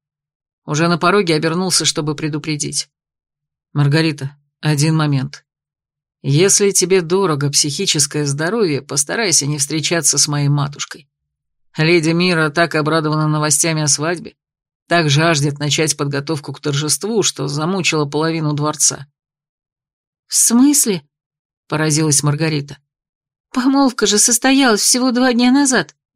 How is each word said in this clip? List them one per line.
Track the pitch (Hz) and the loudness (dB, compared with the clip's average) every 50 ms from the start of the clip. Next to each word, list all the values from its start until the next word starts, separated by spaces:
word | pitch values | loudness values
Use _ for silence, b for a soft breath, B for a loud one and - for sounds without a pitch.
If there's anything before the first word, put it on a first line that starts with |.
| _ _ _ _ _ _ _ _ _ _ _ _ - | _ _ _ _ _ _ _ _ _ _ _ _ -10
Уже | - 151 147 170 | -6 -2 0 0
на | 170 175 | 0 0
пороге | 160 180 175 190 208 202 170 156 | 2 2 2 4 2 2 2 0
обернулся, | 156 160 160 165 180 190 180 - - 160 | 0 0 0 -2 -2 -2 0 -2 -2 -2
чтобы | 143 - 165 151 151 147 | -2 -2 -4 -4 -4 -4
предупредить. | 147 156 156 151 151 143 160 151 147 - 143 143 - - _ _ _ _ _ _ _ _ _ _ _ _ _ _ _ _ _ - | -4 -6 -6 -6 -6 -6 -6 -6 -6 -6 -6 -8 -8 -10 _ _ _ _ _ _ _ _ _ _ _ _ _ _ _ _ _ -2
"Маргарита, | 143 147 139 151 160 160 160 143 - 135 139 - _ _ _ _ _ | 0 0 2 2 2 0 0 -2 -6 -10 -12 -12 _ _ _ _ _
один | - 151 151 139 151 160 160 | -2 -2 0 0 0 0 2
момент. | 156 151 147 143 131 135 143 - - _ _ _ _ _ _ _ _ _ _ _ _ _ _ _ _ - | 0 0 0 0 0 -2 -4 -10 -16 _ _ _ _ _ _ _ _ _ _ _ _ _ _ _ _ -4
Если | - 143 151 190 196 - - 202 202 | 0 2 4 4 4 4 4 2 2
тебе | 190 - 185 175 190 190 | 2 0 0 2 2 2
дорого | 170 156 180 196 196 175 151 143 143 147 | 2 2 0 0 2 0 0 0 -2 -2
психическое | 143 - - 147 139 - 196 180 - 151 - - - 151 147 | 0 0 -2 -2 -4 -4 -4 -2 0 -2 -2 -2 -2 -4 -2
здоровье, | 143 139 143 160 175 214 240 208 165 143 123 | -2 -2 -2 -4 -2 0 0 0 0 0 -2
постарайся | - - 143 135 - - 175 220 226 185 156 - - | -4 -6 -4 -4 -4 -4 -4 -4 -2 0 0 0 0
не | 143 151 143 | -2 -4 -4
встречаться | - - 156 160 147 - 175 170 156 - - | -4 -4 -4 -4 -2 -2 -2 0 0 0 0
с | 143 - | 0 0
моей | 151 147 147 143 143 | 0 0 0 0 2
матушкой. | 143 147 139 143 143 - - - - - - _ _ _ _ _ _ _ _ _ _ _ _ _ - | 2 0 -2 -4 -6 -10 -12 -14 -14 -20 -20 _ _ _ _ _ _ _ _ _ _ _ _ _ -4
Леди | - 156 160 175 170 151 165 | -2 2 2 2 2 2 2
Мира | 165 170 180 185 175 160 156 151 | 2 2 2 2 2 2 0 0
так | 143 180 170 151 - | 2 0 0 0 0
обрадована | 156 147 151 156 165 151 151 151 156 151 | -2 0 0 0 0 0 0 0 0 0
новостями | 151 151 151 151 151 147 - 175 165 160 156 151 | 0 0 0 0 0 0 0 0 -2 -2 -2 -2
о | |
свадьбе, | 143 - - 147 165 180 160 - - - _ _ _ _ _ _ _ _ _ _ | -2 -2 -2 -2 -4 -4 -6 -10 -16 -20 _ _ _ _ _ _ _ _ _ _
так | - 170 175 160 147 | -2 0 2 2 2
жаждет | 135 151 160 170 165 143 143 151 143 143 | 2 2 2 2 2 2 0 -2 -2 -4
начать | 147 147 143 - 156 151 - | -4 -4 -2 0 0 -2 -2
подготовку | - 147 143 143 139 139 147 160 139 - 143 127 | -2 -4 -4 -4 -4 -4 -4 -6 -6 -8 -12 -12
к | - | -8
торжеству, | - 151 143 143 151 151 - - - 208 233 208 | -6 -4 -4 -4 -2 -4 -4 -4 -4 -4 -2 0
что | - - - - 135 | 0 -2 -2 -4 -6
замучила | 147 143 147 156 175 196 190 - - 160 156 147 | -6 -4 -4 -2 -2 -2 -2 -2 0 0 0 -2
половину | 143 147 147 160 165 165 165 160 147 147 | -2 -2 -2 -2 -2 -2 -2 -2 -2 -2
дворца". | 143 147 151 147 - - - - - 139 _ _ _ _ _ _ _ _ _ _ _ _ _ _ _ _ _ _ _ _ _ _ _ _ | -2 -2 -4 -2 -2 -2 -2 -2 -4 -12 _ _ _ _ _ _ _ _ _ _ _ _ _ _ _ _ _ _ _ _ _ _ _ _
"В | - - | -6 -2
смысле?" — | - - - 226 240 262 294 285 - - 233 190 156 - _ _ _ _ _ _ _ _ _ _ _ _ | 0 0 2 4 4 4 4 4 2 2 0 -2 -4 -4 _ _ _ _ _ _ _ _ _ _ _ _
поразилась | - 156 151 156 156 147 156 156 156 143 - 151 | -6 -2 -2 0 0 2 2 2 2 0 0 0
Маргарита. | 147 147 147 160 160 156 147 143 143 - - _ _ _ _ _ _ _ _ _ _ _ _ _ _ | 0 -2 0 -2 -2 -2 -4 -6 -8 -14 -20 _ _ _ _ _ _ _ _ _ _ _ _ _ _
"Помолвка | - 254 240 277 269 277 277 254 233 - 214 | -4 -2 0 2 4 4 2 2 2 0 0
же | 190 208 | 2 2
состоялась | 208 - - - - - 262 269 269 277 247 208 196 | 2 2 2 0 0 2 4 4 4 4 4 2 2
всего | - - - 247 254 262 | 2 0 0 2 2 0
два | 226 247 262 254 240 | 2 2 2 2 4
дня | 233 247 247 | 4 4 4
назад. | 254 285 285 254 254 202 151 - - _ _ _ _ | 4 4 4 4 2 0 0 -2 -8 _ _ _ _